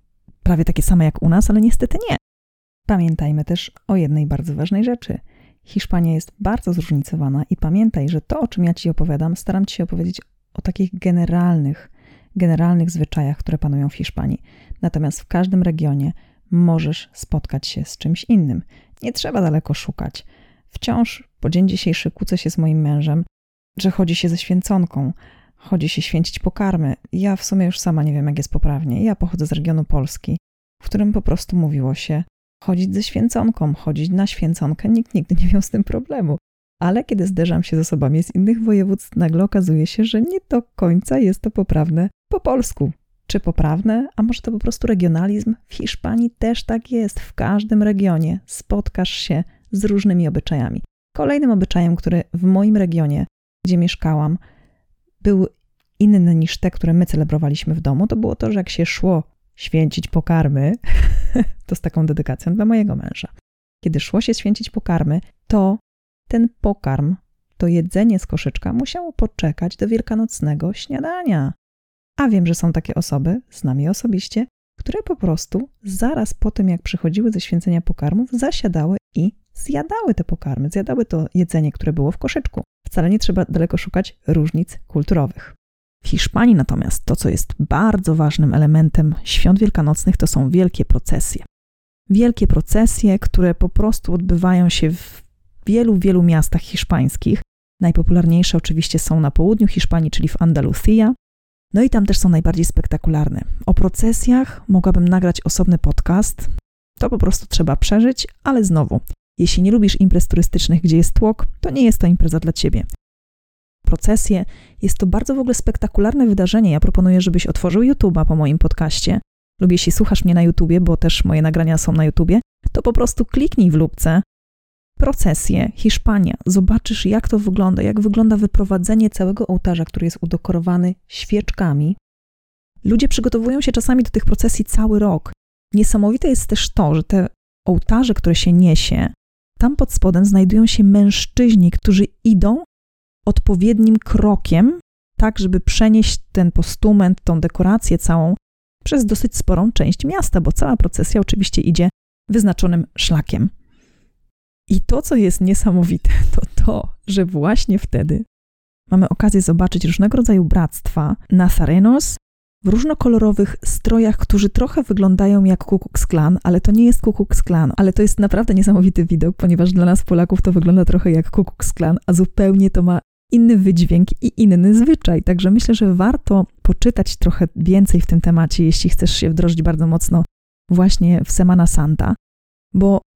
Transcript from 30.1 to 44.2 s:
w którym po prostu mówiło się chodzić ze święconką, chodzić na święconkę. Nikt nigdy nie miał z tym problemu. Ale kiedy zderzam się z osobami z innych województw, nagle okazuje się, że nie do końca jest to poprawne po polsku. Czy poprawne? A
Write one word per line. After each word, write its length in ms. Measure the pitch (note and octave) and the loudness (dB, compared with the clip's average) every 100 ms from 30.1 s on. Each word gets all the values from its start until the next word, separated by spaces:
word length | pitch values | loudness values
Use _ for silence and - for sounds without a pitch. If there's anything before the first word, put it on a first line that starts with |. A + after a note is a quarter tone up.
| - - E3+ - _ _ _ | -8 -8 -8 -10 _ _ _
w 40 | - | -6
którym 280 | G#3 G#3 | -2 -2
po 80 | G#3 | 0
prostu 360 | - F3 - F3+ | -2 -4 -2 -2
mówiło 360 | D#3 D3 C3 | -2 -2 -4
się 300 | - - D#3 E3+ _ _ _ | -6 -6 -6 -6 _ _ _
chodzić 300 | - F3+ F#3+ F#3+ | -4 -2 -2 -4
ze 80 | |
święconką, 680 | - - A#3 A#3 A3+ - D3+ | -6 -2 -2 0 -2 -2 -4
chodzić 360 | D3+ - D3 E3 | -4 -6 -4 -2
na 180 | F#3 G3+ | -2 -2
święconkę. 640 | - D#3+ E3+ D#3+ - G#3 | -2 -4 -4 -4 -4 -2
Nikt 240 | A3+ - | -2 -2
nigdy 220 | G3 - F3 | -6 -2 2
nie 180 | F3+ | 4
miał 80 | G3+ | 2
z 80 | - | 0
tym 140 | G#3+ | -6
problemu. 540 | - - C4 C#4+ D#3+ D3 - _ _ - | -6 -8 -6 -6 -4 -4 -10 _ _ -6
Ale 220 | F3 A3 | -4 -2
kiedy 240 | - G3+ F#3 | -2 -4 -2
zderzam 360 | F3+ E3+ E3+ | -2 -2 -2
się 140 | - D#3+ | -2 -4
z 20 | |
osobami 440 | E3 D#3 C#3 D#3 | -2 -2 0 0
z 120 | - F3+ | -2 0
innych 280 | G3+ A3+ | 0 0
województw, 520 | A3 G3+ F#3+ G3 - - | 0 0 0 -4 -6 -4
nagle 280 | E3 E3 | -2 0
okazuje 440 | G3+ G3+ F#3 D#3 D#3+ | 0 0 0 0 0
się, 180 | - A3+ | -2 -2
że 160 | A3 | -2
nie 160 | D#4 F#4+ - | -2 -4 -4
do 120 | A#3+ | -4
końca 560 | - - F3 F3 - C4+ | -4 -2 0 0 0 0
jest 240 | G3 F#3+ | 0 -2
to 100 | A3 | -4
poprawne 580 | G#3+ F#3+ D#3 D#3+ D#3+ F#3+ - _ | -4 -2 -2 0 -2 -4 -6 _
po 80 | G4 | -6
polsku. 520 | A#3 B3+ - - C#3+ - _ _ - | -2 -2 -4 -6 -6 -6 _ _ -8
Czy 120 | G3 | -4
poprawne? 680 | - - D#3 E3 A3 A3+ C#4 | -2 -2 -2 -2 -2 -2 -4
A 80 | - | -4